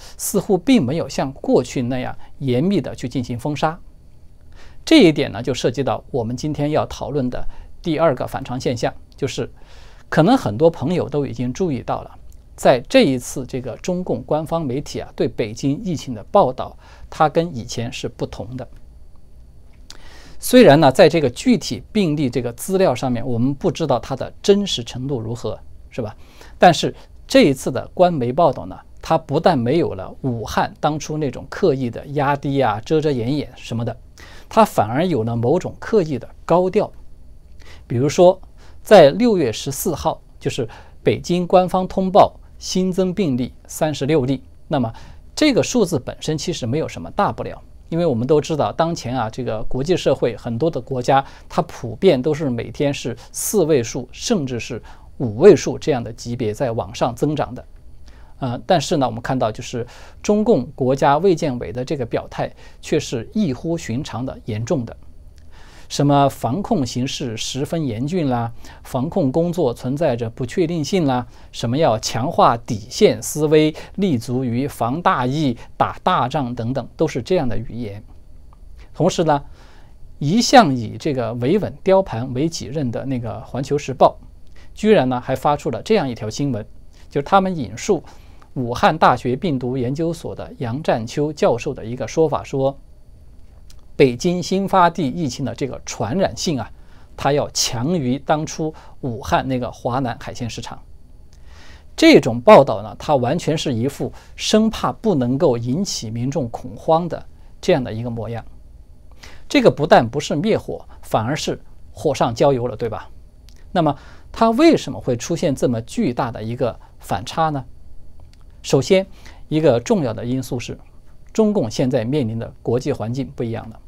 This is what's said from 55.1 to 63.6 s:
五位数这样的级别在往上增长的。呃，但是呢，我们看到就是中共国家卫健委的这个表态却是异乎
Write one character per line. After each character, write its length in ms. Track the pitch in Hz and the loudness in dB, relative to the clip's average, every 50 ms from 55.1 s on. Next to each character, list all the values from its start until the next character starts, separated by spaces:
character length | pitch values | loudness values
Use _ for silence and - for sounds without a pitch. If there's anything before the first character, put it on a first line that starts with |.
| - - | -8 -6
五 200 | 139 110 101 117 | -4 -4 0 8
位 180 | 175 208 156 | 10 10 10
数 200 | 117 - 165 127 | 8 6 -2 -6
这 140 | - - 156 | -2 -2 -2
样 120 | 139 120 | 0 0
的 100 | 117 110 | -2 -6
级 240 | 117 - - 117 120 | -10 -12 -10 -8 -6
别 180 | 117 113 104 104 | -4 -4 -4 -2
在 160 | - 143 117 | -2 -2 -2
往 240 | 113 113 101 95 120 | -2 -4 -6 -6 -4
上 180 | - 160 151 | -2 -2 -2
增 220 | 123 - 147 147 151 | 0 0 0 0 0
长 180 | 147 120 - | -2 -2 -4
的。 120 | 127 - - - - - - - - - - - - - - - - - | -6 -12 -14 -16 -20 -20 -20 -18 -18 -18 -18 -18 -18 -20 -20 -20 -10 -6
呃， 220 | - 123 120 - - | -6 -6 -6 -4 0
但 160 | - 143 135 | 2 2 2
是 160 | 139 - 180 147 | 2 0 0 0
呢， 80 | 131 | 0
我 40 | 117 | 0
们 100 | 110 117 | -2 -4
看 160 | - - 131 | -4 -4 -2
到 140 | 127 123 110 | 0 0 -2
就 100 | 107 - | -2 -6
是 220 | - - - 117 113 - - - - - - - | -8 -8 -8 -8 -8 -8 -12 -18 -20 -20 -18 -6
中 220 | - - 208 214 214 | 0 0 2 2 4
共 200 | 240 202 135 - - - | 4 2 2 2 -4 -4
国 180 | - 131 127 139 | -2 0 0 2
家 240 | 135 165 143 139 151 | 4 4 4 4 4
卫 160 | 185 202 170 | 4 2 2
健 240 | - 170 143 123 120 | 2 0 -2 -2 -4
委 140 | - 82 | -6 -8
的 120 | 104 - - | -6 -8 -6
这 120 | - 160 | -4 -4
个 100 | 131 117 | -4 -4
表 220 | 113 - - - - | -4 -4 -6 -6 -6
态 220 | - - 127 - - - - - - - | -6 -6 -6 -6 -8 -14 -20 -20 -20 -18
却 200 | - - 165 147 | -4 -2 0 0
是 280 | - - - - - - - | 0 -2 -4 -6 -6 -4 -2
异 180 | 214 202 143 | 0 0 0
乎 240 | 123 - | -2 -2